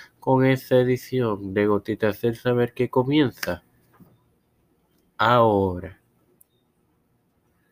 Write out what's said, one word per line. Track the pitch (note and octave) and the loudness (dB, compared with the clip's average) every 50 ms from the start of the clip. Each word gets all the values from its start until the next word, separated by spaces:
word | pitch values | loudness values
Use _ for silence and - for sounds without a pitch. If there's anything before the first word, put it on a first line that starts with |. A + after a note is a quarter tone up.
| - - _ _ | -20 -20 _ _
con | - B2+ C3 C3 C3 | -2 0 2 2 4
esta | C3 C3 C3 - - C3 | 2 0 0 0 0 2
edición | B2+ B2+ B2+ B2+ A#2+ - - C3 B2+ B2 A2+ G#2 G2 G2+ F#2+ F#2 | 2 2 2 0 -4 -6 -6 -4 -4 -2 -2 -4 -6 -8 -4 -2
de | G#2 G#2 G#2 | 0 0 2
Gotitas | G#2 G2 - - G#2+ - A2 G#2+ G2 - | 0 0 -2 -6 -6 -2 -2 -2 -2 -2
del | - A#2+ A#2 | -4 -4 -4
Saber | - - B2 B2 A#2+ A#2+ A#2+ - | -4 -4 -2 -2 0 -2 -2 -4
que | - B2 - | -4 -4 -2
comienza | - C3 B2 C3 D3 D#3 C#3+ A2+ - - - F2+ F2 - - _ _ _ _ _ _ - - _ _ _ _ _ _ _ _ _ _ _ _ _ _ _ _ _ _ _ _ _ _ | -2 -2 -2 0 2 0 0 0 -2 -6 -8 -8 -8 -8 -12 _ _ _ _ _ _ -20 -20 _ _ _ _ _ _ _ _ _ _ _ _ _ _ _ _ _ _ _ _ _ _
ahora. | - G#2+ A2+ A#2+ A#2+ A2+ A2 G#2 G2 G2 F#2 F2+ F2+ F2 F#2 - _ _ _ _ _ _ _ _ _ _ _ _ _ _ _ _ _ _ _ _ _ _ _ _ _ _ _ _ _ _ _ _ _ _ _ | 0 2 4 4 4 4 4 2 2 0 -2 -4 -6 -10 -14 -16 _ _ _ _ _ _ _ _ _ _ _ _ _ _ _ _ _ _ _ _ _ _ _ _ _ _ _ _ _ _ _ _ _ _ _